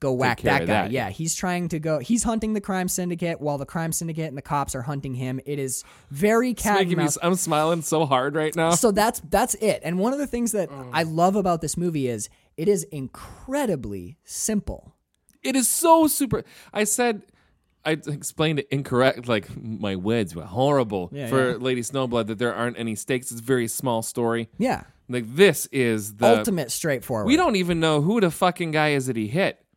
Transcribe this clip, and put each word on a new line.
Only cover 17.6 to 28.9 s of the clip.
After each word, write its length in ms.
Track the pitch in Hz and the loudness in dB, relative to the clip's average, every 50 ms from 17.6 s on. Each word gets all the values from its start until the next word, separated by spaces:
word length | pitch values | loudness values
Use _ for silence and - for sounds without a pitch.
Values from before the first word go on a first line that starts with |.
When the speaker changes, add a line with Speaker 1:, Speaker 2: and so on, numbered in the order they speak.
| _ _ _ _ - | _ _ _ _ -4
Speaker 2:
I 80 | 156 160 | -2 -2
explained 680 | 151 - - 147 143 - - - - 156 160 160 143 | -2 -4 -6 -8 -6 -8 -8 -2 0 0 2 2 0
it 80 | 135 - | -2 -2
incorrect. 560 | - 135 131 - 127 120 127 131 - 117 123 | -4 -4 -2 0 2 4 4 4 4 2 0
Like, 220 | 123 117 107 101 - - | 0 0 0 0 -4 -10
my 400 | - - 113 113 98 98 101 95 | -12 -10 -8 -8 -4 -4 -4 -2
words 400 | 92 90 104 113 117 107 82 76 | -2 0 0 0 0 0 -2 -4
were 80 | 85 76 | -10 -12
horrible 640 | - 90 117 131 143 147 139 123 107 104 95 90 87 - | -6 -2 0 2 4 4 2 2 0 -2 -4 -6 -6 -8
Speaker 1:
Yeah, 160 | 143 139 113 | -8 -6 -2
Speaker 2:
for 240 | 123 131 131 123 120 | 0 2 2 2 0
Speaker 1:
yeah. 40 | |
Speaker 2:
Lady 240 | 110 123 131 127 123 | -2 -2 -2 -2 -2
Snowblood, 460 | 117 - 139 135 131 120 117 117 113 104 | -2 -4 -4 -4 -2 0 0 0 0 -2
that 100 | 110 101 | -2 -2
there 160 | 123 120 101 | -2 -2 -2
aren't 240 | 98 117 120 117 87 | -2 -2 -4 -4 -4
any 160 | 117 113 110 | -6 -6 -6
stakes. 380 | 107 - - 135 127 127 - 117 | -6 -4 -4 -4 -4 -4 -6 -10
It's 80 | 117 | -8
a 40 | 113 | -2
very 220 | 123 135 127 117 113 | 0 0 2 2 -2
small 340 | - - - 131 117 113 113 | -4 -4 -2 0 0 0 -2
story. 460 | - - - 120 113 113 117 113 - _ - | -4 -4 -2 -2 0 0 -2 -4 -6 _ -4
Speaker 1:
Yeah. 260 | 220 262 - - - - _ _ _ - | -2 -2 -2 -4 -6 -12 _ _ _ -8
Speaker 2:
Like, 260 | 123 123 117 107 123 | -6 -6 -6 -4 4
this 320 | 151 196 202 147 - - - - | 6 6 6 6 4 -2 -4 0
is 420 | 139 127 117 113 110 101 104 104 | 0 2 2 2 0 -2 -6 -4
the 240 | 101 - - 117 110 | 2 6 6 6 6
Speaker 1:
Ultimate 320 | 107 226 196 170 139 117 | 4 2 0 -2 -2 -4
straightforward. 560 | - - - 165 139 - - - 127 110 104 | -6 -4 -2 -2 -2 -2 -2 -2 -2 0 2
Speaker 2:
We 100 | 214 269 | 4 4
don't 200 | 330 359 330 226 | 4 4 4 2
even 240 | 190 180 170 180 165 | 2 2 0 0 2
know 200 | 160 160 156 147 | 2 2 4 4
who 200 | 143 170 220 247 | 4 2 4 4
the 100 | 196 170 | 2 2
fucking 400 | 151 - 190 180 175 - 175 165 | 2 2 2 2 2 0 -4 -2
guy 200 | 151 156 151 151 | 0 2 2 2